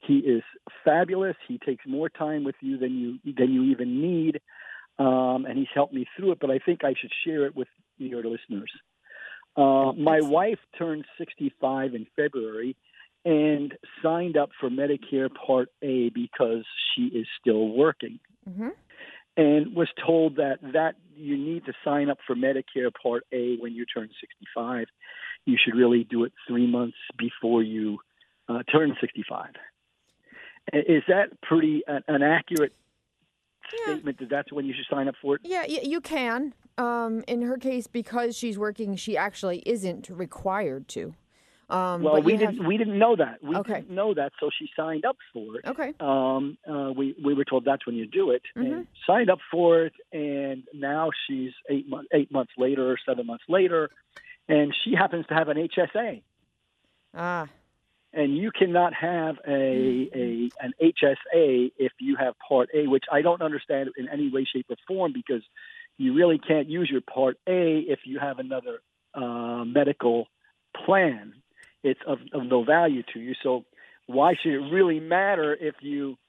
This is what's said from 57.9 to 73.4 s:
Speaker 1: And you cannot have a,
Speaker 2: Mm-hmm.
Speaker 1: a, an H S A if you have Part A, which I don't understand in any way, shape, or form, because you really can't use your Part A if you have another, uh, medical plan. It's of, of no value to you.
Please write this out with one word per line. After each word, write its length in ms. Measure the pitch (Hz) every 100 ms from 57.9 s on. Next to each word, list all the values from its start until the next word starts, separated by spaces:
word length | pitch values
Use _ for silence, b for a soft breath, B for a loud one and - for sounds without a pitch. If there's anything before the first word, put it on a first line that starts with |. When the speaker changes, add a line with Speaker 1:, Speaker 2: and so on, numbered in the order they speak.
| _ _ 160
Speaker 1:
And 220 | 143 143
you 140 | 214
cannot 420 | - 190 175 175
have 440 | 160 165 175 160 151 -
a, 20 | 139 135 131 131 123 131
Speaker 2:
Mm-hmm. 80 | 131
Speaker 1:
a, 460 | 120 117 120 - 127
an 80 | -
H 200 | 165 160
S 140 | 143 135 -
A 380 | 170 151 127 127 _
if 140 | 131 _
you 160 | 131 139
have 180 | 131 - -
Part 220 | 135 120
A, 140 | 151 147
which 180 | 135 -
I 100 | 147
don't 200 | 160 175
understand 480 | 160 147 - 139 135 127
in 100 | 127
any 200 | 147 147
way, 160 | 131 135
shape, 160 | 131 127
or 60 | 120 -
form, 260 | 190 180
because 280 | 127 - 123 - B B B B _
you 160 | 131
really 240 | 135 175 156
can't 280 | - 156 151
use 200 | 165 175
your 100 | 135
Part 360 | - - 131 127 -
A 320 | 180 170 156
if 200 | 170 135 127
you 140 | 139
have 180 | 143 131
another, 400 | 131 131 123 117 _ _ _ -
uh, 480 | 123 120 117 120 117
medical 600 | 127 143 143 123 117 110 _ _ _ _ - -
plan. 480 | 190 175 117 104 - _ b b b
It's 160 | 139 131 -
of, 120 | 135 127
of 120 | 147 123
no 180 | 127
value 400 | 117 156 170 131 117
to 60 | 113
you. 140 | 117 127